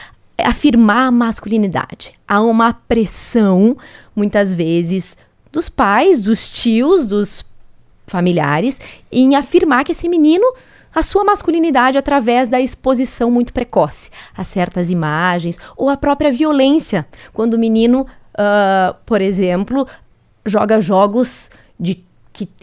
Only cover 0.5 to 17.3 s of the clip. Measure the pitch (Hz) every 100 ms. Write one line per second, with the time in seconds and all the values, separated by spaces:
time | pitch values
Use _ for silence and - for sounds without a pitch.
0.5 | 226 294 233 220 214 262 240 226 226 208
1.5 | 220 208 160 - - - _ - 208 226
2.5 | 226 233 233 _ 233 214 - - 233 202
3.5 | 185 214 285 - - - - 208 208 196
4.5 | 175 165 170 170 190 - - _ _ _
5.5 | 294 - - 214 208 349 311 196 226 -
6.5 | - 240 220 269 381 233 208 202 - -
7.5 | - - - _ _ - 185 180 175 147
8.5 | 151 233 269 - - _ 247 262 277 277
9.5 | - 339 254 294 339 339 349 302 339 494
10.5 | 508 _ - _ - 320 381 403 415 -
11.5 | 330 330 262 254 269 277 285 233 240 254
12.5 | 254 254 - 262 254 262 - 240 240 240
13.5 | - 240 202 151 - - - - - 185
14.5 | 196 180 180 175 180 156 151 180 175 170
15.5 | 170 - - 269 277 277 277 302 247 311
16.5 | 285 269 302 - 190 - - -